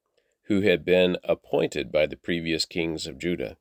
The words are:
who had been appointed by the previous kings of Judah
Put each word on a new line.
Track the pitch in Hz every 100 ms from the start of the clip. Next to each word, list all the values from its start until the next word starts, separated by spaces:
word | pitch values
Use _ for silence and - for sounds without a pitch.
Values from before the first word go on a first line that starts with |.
| _ _ _ _
who | - 98
had | 101 87
been | 82 92 90 90
appointed | - 85 - 147 - 73 65
by | 76 76
the | -
previous | - 85 82 80
kings | - 90 82 78 82
of | 67
Judah | 85 80 55 -